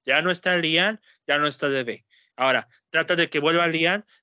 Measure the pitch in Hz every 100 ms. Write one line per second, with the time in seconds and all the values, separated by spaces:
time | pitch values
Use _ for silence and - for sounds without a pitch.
0 | - 143 175 175 185 180 165 160 196 220
1 | _ _ - 147 147 135 147 135 120 -
2 | _ _ _ - 131 127 - _ _ 160
3 | 160 170 165 151 147 170 170 165 165 202
4 | - _